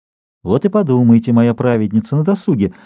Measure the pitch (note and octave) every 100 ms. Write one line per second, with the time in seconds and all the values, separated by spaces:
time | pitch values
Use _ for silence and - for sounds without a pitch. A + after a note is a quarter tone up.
0 | _ _ _ _ F2 A2+ G3+ G#3 D#3 B2+
1 | A#2+ A#2 A#2+ A#2 A#2 A#2 B2 A2+ G#2+ A2
2 | - C#3+ D#3 G3 - C3 G2 -